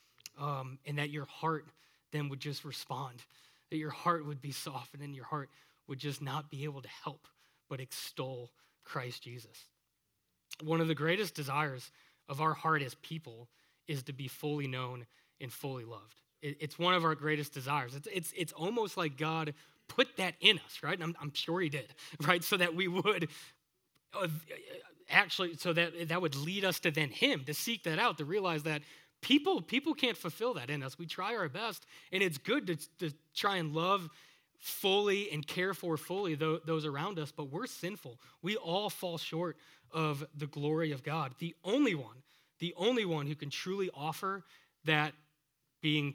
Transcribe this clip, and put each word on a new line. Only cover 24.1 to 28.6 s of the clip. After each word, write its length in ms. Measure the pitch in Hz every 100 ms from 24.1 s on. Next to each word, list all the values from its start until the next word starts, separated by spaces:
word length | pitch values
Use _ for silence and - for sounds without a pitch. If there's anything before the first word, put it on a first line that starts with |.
| -
uh, 100 | 175 156 - - - - - - -
actually, 460 | 175 185 - 175 160
so 160 | 180
that, 360 | 165 170 170 165
that 140 | 175
would 140 | 170 139
lead 280 | 151 196
us 160 | 190 170
to 100 | 175
then 200 | 151 143
him, 340 | - 262 185
to 80 | 135
seek 300 | 151 - 226
that 140 | 170 160
out, 200 | 233 160
to 60 |
realize 380 | 147 202 185 156